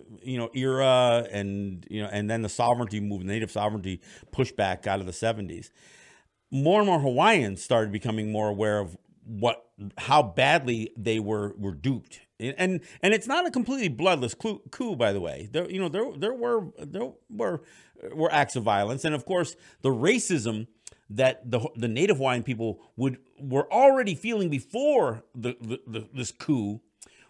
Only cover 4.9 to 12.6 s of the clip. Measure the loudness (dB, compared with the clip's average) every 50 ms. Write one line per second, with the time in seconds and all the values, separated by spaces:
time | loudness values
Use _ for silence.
4.9 | -2 -2 -2 -6 -8 -4 -2 -2 -2 -2 -6 -10 -10 -14 -16 -18 _ _ _ -20
5.9 | -20 -20 -20 -20 -20 _ _ _ _ _ _ _ -4 0 2 4 4 6 6 4
6.9 | 4 4 2 2 2 4 4 6 6 4 4 0 -2 -6 -2 2 2 2 2 2
7.9 | -2 -4 -4 -4 -4 -2 -4 -4 -2 -2 -2 -2 0 0 0 0 0 0 -2 -4
8.9 | -8 -14 -20 _ _ _ _ -14 -6 0 0 0 0 0 -8 _ _ -16 -14 -14
9.9 | -12 -10 0 4 6 6 6 4 2 2 4 4 4 4 2 0 -2 -2 -4 -6
10.9 | -8 -6 -2 -2 0 0 0 -2 -2 -2 -2 -4 -6 -6 -6 -6 -6 -4 -2 -2
11.9 | -2 -2 -4 _ -20 -20 _ _ _ _ -8 -8 -4 -2